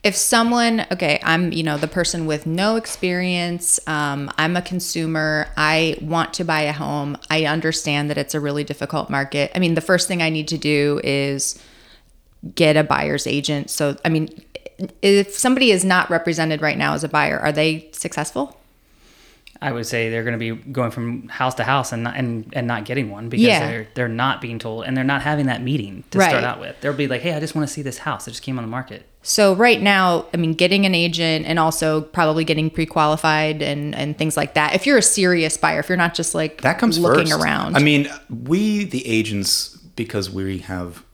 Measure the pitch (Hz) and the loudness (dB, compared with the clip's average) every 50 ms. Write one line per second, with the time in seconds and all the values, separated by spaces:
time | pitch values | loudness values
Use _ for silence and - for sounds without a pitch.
0 | - 208 190 - - - - 233 233 233 240 240 233 233 226 226 - - 190 180 | -2 0 0 0 2 2 4 4 4 4 2 2 2 2 2 0 -2 -4 -4 -2
1 | 185 151 147 - - - 165 165 180 170 - 160 160 156 147 147 151 151 - 180 | 0 0 0 0 0 0 2 2 2 0 0 0 -2 -2 -2 -2 -2 -2 -2 0
2 | 170 - - 170 165 156 151 151 - 165 165 175 190 208 220 226 220 - - - | -2 0 -2 -2 -2 -2 -2 -2 -2 -2 -2 0 2 2 2 0 -2 -4 -6 -4
3 | - 185 180 180 180 185 180 175 175 175 175 175 - - - - - - 156 151 | -2 -2 0 0 0 0 0 0 0 -2 -4 -4 -2 0 0 0 0 -2 -2 -2
4 | 147 147 139 139 143 139 - - 156 160 175 175 180 - 185 180 175 - - 165 | 0 -2 -2 -4 -6 -4 -2 0 0 2 2 0 -2 -2 -4 -6 -4 -4 -4 -2
5 | 165 160 160 156 156 156 151 151 - - - - 151 156 156 160 165 160 151 - | -2 -2 0 0 0 0 0 0 -2 -2 -2 0 2 2 4 4 2 2 0 -2
6 | - 156 160 165 165 - - - 180 165 160 156 151 147 147 147 147 143 143 147 | -4 -2 -2 -2 -2 -2 -4 -4 -2 -2 0 0 0 -2 -2 -4 -4 -4 -4 -4
7 | 143 143 143 - - - 156 160 160 147 151 165 160 160 160 - - 156 143 147 | -4 -4 -6 -8 -4 -2 0 0 2 2 0 0 0 -2 -2 -2 -2 -2 -2 -2
8 | 147 147 147 147 143 - - 156 143 147 143 147 147 147 143 - 147 - - 151 | -2 -2 -2 -4 -4 -4 -4 -4 -4 -2 -2 -4 -4 -6 -6 -6 -6 -4 -4 -4
9 | - - - 139 139 135 - 147 143 139 - - 185 170 165 165 160 - 185 175 | -4 -2 -2 -2 -2 -2 -2 -2 -2 0 0 0 2 2 2 0 2 2 2 2
10 | - - 190 175 165 160 160 160 156 156 165 151 - 147 151 143 143 147 147 - | 2 0 -2 0 0 0 0 -2 -2 -4 -4 -2 0 0 2 2 2 2 0 0
11 | - - 139 139 139 139 139 139 135 - - - - - - - - - - - | 0 0 0 0 0 0 -2 -2 -4 -6 -6 -8 -14 -20 -20 -20 -20 -20 -20 -20
12 | _ _ _ _ _ _ _ _ - - - - 165 151 151 156 156 147 143 139 | _ _ _ _ _ _ _ _ -16 -8 0 2 4 6 6 4 4 2 2 0
13 | 143 151 147 143 - - - 143 139 - 151 143 139 - - - 151 143 143 - | 0 0 -2 -2 -2 -2 -2 -2 -2 -2 -2 -4 -4 -6 -4 -2 -2 -2 -2 -2
14 | - 160 160 156 156 156 - - - _ - - - - - - 185 - - _ | -2 0 0 0 -2 -4 -8 -14 -20 _ -18 -18 -16 -18 -12 -12 -12 -12 -6 _
15 | - 196 196 202 202 196 - - - 254 254 254 262 240 202 180 180 190 185 185 | 2 4 6 4 4 2 -2 -2 0 2 2 4 6 6 6 4 4 4 4 2
16 | 180 - 170 165 170 175 165 160 160 160 156 151 156 151 143 - 147 147 147 151 | 2 2 0 0 0 0 -2 0 0 0 0 0 0 -2 0 0 0 0 0 -2
17 | 156 151 - 151 147 147 147 - - 151 147 151 151 160 156 160 160 - - - | -2 0 0 2 2 2 0 0 0 0 0 2 2 0 0 -2 -6 -10 -10 -10
18 | - 175 - - - - - 262 285 269 - - _ _ _ _ _ _ _ _ | -8 -6 -6 -6 -6 -4 -4 -4 -4 -6 -8 -14 _ _ _ _ _ _ _ _
19 | _ - - - - - _ _ _ - - - - 143 127 120 113 - - 117 | _ -20 -20 -20 -20 -20 _ _ _ -20 -16 -8 -6 -6 -4 -4 -4 -4 -2 -2
20 | 113 113 113 113 113 120 120 113 113 113 113 110 - - 135 131 123 113 110 - | -2 0 -2 -2 -2 -2 -2 -2 -4 -4 -6 -6 -10 -8 -4 -2 -2 -2 -2 -4
21 | 117 117 117 123 120 - - - 131 127 127 - 117 117 135 139 127 - - 117 | -4 -4 -6 -6 -8 -10 -6 -2 -2 -2 0 -2 0 0 0 0 0 -2 -4 -4
22 | 117 120 - 139 127 120 117 113 110 - - 143 120 117 120 110 107 - 127 135 | -4 -4 -4 -4 -4 -2 -4 -4 -8 -8 -6 -4 -4 -2 -4 -4 -4 -4 -4 -4
23 | 131 107 101 101 113 117 120 165 226 240 214 165 147 - 117 117 110 - - 131 | -4 -4 -6 -10 -8 -4 0 4 4 4 4 4 2 -2 -4 -6 -8 -8 -4 -4
24 | 123 120 113 113 123 135 135 - - 120 117 113 - 120 110 113 - - 131 131 | -2 -2 0 0 0 0 -2 -2 -6 -8 -8 -8 -8 -8 -8 -6 -6 -4 -2 -2
25 | 131 135 139 135 127 147 151 147 143 131 123 - 123 127 143 143 104 98 98 92 | 0 0 0 0 0 0 0 0 0 0 0 -2 -2 -2 -2 -2 -4 -6 -10 -14
26 | - - - 190 190 175 143 123 117 123 113 104 95 87 - - - 139 147 135 | -12 -4 0 2 4 4 4 2 0 -2 -4 -6 -10 -12 -12 -6 -4 -4 -2 0
27 | 147 135 127 120 - 175 165 151 151 151 - 156 151 135 - 151 143 139 123 - | -2 -2 -2 -2 -2 -4 -4 -2 -4 -4 -2 -2 -2 -2 -4 -6 -8 -8 -8 -8
28 | - 160 135 98 - - 117 - - - 131 127 117 110 113 127 - - - - | -6 -6 -6 -6 -8 -10 -12 -10 -8 -6 -6 -6 -6 -6 -6 -8 -8 -10 -12 -16
29 | - - _ _ - - - - 208 196 190 180 226 247 233 - 202 202 202 190 | -18 -20 _ _ -6 -2 2 4 4 4 6 6 6 6 6 6 4 4 4 4
30 | 185 180 175 170 - - - 170 170 160 160 156 175 175 190 202 202 190 185 170 | 4 4 2 2 0 -2 -2 0 0 0 2 2 2 4 4 4 4 4 4 2
31 | 170 170 165 165 170 160 160 156 160 156 160 170 160 160 156 - 165 156 156 156 | 2 0 0 0 0 2 0 0 0 0 0 2 2 2 2 0 0 2 2 0
32 | 151 151 - 175 170 156 156 160 160 156 160 151 156 160 - - 160 156 - 165 | -2 -2 -2 0 2 2 2 2 2 0 0 0 0 0 -2 -2 -4 -2 0 2
33 | 156 151 156 156 - 160 151 151 156 156 156 151 151 - 143 147 147 147 - - | 2 2 2 2 2 2 2 2 2 0 -2 -2 -2 -4 -4 -4 -4 -6 -6 -4
34 | 139 147 151 - 156 156 151 - 147 143 - 156 151 151 - 185 - 269 285 240 | -4 -4 -2 -2 -2 0 0 0 -2 0 2 2 2 2 0 0 2 4 4 6
35 | 190 - - 208 190 180 180 170 160 156 - - - 156 160 156 151 - 185 180 | 6 4 2 4 4 4 4 4 2 0 0 0 0 0 2 0 0 0 0 2
36 | 175 170 165 - 165 - - 165 160 151 156 - - 135 175 185 - 226 165 165 | 2 0 0 -2 -4 -2 -2 -2 -2 -4 -4 -2 0 0 0 2 2 2 2 4
37 | 170 - 127 156 170 160 151 156 160 156 151 - - - - 139 147 151 147 143 | 4 4 4 4 4 2 2 2 2 2 2 2 0 2 2 4 6 6 6 4
38 | 143 143 - - - - - 113 120 127 160 190 214 214 208 208 202 180 - 127 | 4 0 -4 -10 -14 -12 -12 -8 -2 0 2 2 2 2 2 0 -2 -2 -4 -4
39 | 131 123 113 113 110 107 104 101 95 - - - - - - - - - - - | -2 0 2 2 2 0 -2 -2 0 0 0 0 -2 -4 -10 -16 -20 -12 -8 -8
40 | 117 110 - 104 98 92 98 95 95 95 98 92 87 - 95 90 87 87 85 - | -6 -4 -4 -4 -4 -4 -4 -6 -4 -4 -6 -6 -6 -8 -8 -6 -6 -8 -10 -14
41 | - _ | -20 _